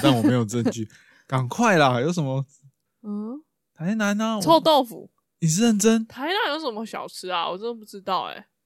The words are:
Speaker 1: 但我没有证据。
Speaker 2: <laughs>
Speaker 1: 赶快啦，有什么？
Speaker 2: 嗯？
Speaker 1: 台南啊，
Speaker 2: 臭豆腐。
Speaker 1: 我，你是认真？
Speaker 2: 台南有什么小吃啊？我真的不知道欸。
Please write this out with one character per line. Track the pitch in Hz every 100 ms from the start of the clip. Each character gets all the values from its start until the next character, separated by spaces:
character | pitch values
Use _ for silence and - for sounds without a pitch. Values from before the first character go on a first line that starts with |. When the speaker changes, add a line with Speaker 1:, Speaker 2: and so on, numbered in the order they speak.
Speaker 1:
但 | 156
我 | 123
没 | 294
有 | 123
证 | 110 120 117
据。 | 113 113 - _
Speaker 2:
<laughs> | _ -
Speaker 1:
赶 | 131 123
快 | - 233 175
啦， | 143 151
有 | 147
什 | 175
么？ | 139 135 135 _ 139 _ _ _
Speaker 2:
嗯？ | 214 208 214 277 - _ _
Speaker 1:
台 | - 165 220
南 | 202 202
啊， | 220 220
Speaker 2:
臭 | 294 320
豆 | 320 294
腐。 | 240 165
Speaker 1:
我， | - _ _ _
你 | 165
是 | 165
认 | 233 214
真？ | 214 226 226
Speaker 2:
台 | - 294
南 | 392 453
有 | 294
什 | 311
么 | 208 220
小 | - -
吃 | - 185
啊？ | 175 160
我 | 180
真 | 233
的 |
不 | 233 214
知 | 202
道 | 190 180
欸。 | 95 - - _